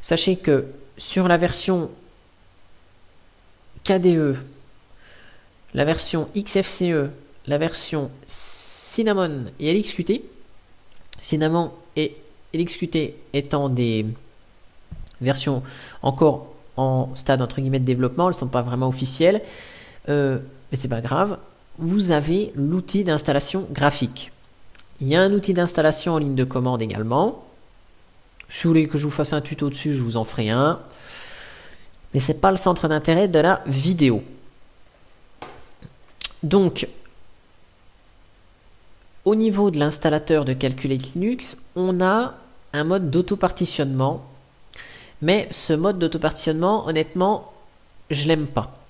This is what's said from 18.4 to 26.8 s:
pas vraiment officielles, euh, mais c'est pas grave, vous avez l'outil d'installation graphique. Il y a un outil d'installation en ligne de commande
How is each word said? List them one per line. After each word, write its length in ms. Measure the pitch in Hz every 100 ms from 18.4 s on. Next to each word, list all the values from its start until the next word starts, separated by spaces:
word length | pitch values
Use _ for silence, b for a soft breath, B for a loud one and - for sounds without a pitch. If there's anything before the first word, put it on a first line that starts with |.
| -
pas 140 | 127
vraiment 260 | 123 123 131
officielles, 540 | 131 131 - 165 214 214 B B B B B -
euh, 300 | 147 139 131 - - -
mais 80 | 135
c'est 100 | 135
pas 120 | 117
grave, 380 | 120 135 202 196 - - - -
vous 320 | 160 196 190
avez 420 | 156 147 180 208
l'outil 480 | - 143 180 180 196
d'installation 640 | 185 151 - 139 143 190 190
graphique. 600 | 131 143 147 127 - - - - - - - - -
Il 80 | 131
y 80 | 156
a 60 |
un 100 | 190
outil 200 | 202 196
d'installation 600 | 180 175 - 156 156 -
en 40 | 165
ligne 160 | 147
de 100 | 135
commande 360 | 127 127 123 123